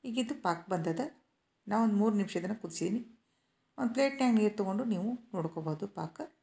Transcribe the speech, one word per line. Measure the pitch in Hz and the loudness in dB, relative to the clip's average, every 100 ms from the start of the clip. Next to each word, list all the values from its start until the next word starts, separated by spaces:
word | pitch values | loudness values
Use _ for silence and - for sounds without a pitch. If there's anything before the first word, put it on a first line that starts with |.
ಈಗ | 262 233 | -4 -2
ಇದು | 233 - | -2 0
ಪಾಕ | 180 165 - | 0 0 0
ಬಂದದ, | 180 165 165 294 - _ _ _ _ - | -2 0 -2 -4 -8 _ _ _ _ -2
ನಾ | 208 226 | 2 4
ಒಂದು | 202 | 4
ಮೂರು | 214 208 | 4 2
ನಿಮಿಷ | 196 - | 0 -2
ಇದನ್ನು | 180 220 | -4 -6
ಕುದಿಸಿದ್ದೀನಿ. | 170 165 175 220 233 - _ _ _ _ _ - | -8 -4 -2 -2 -4 -18 _ _ _ _ _ -4
ಒಂದು | 247 233 | -2 2
ಪ್ಲೇಟ್ನ್ಯಾಗ | 277 269 254 226 | 0 2 4 6
ನೀರು | 214 214 | 4 2
ತೊಗೊಂಡು | 190 196 240 | -2 -2 -2
ನೀವು | 185 208 247 - | -2 -2 -6 -6
ನೋಡ್ಕೋಬೋದು | 185 160 160 156 156 202 - | -4 -4 -4 -4 -4 -6 -8
ಪಾಕ. | 160 - 330 _ | -8 -8 -14 _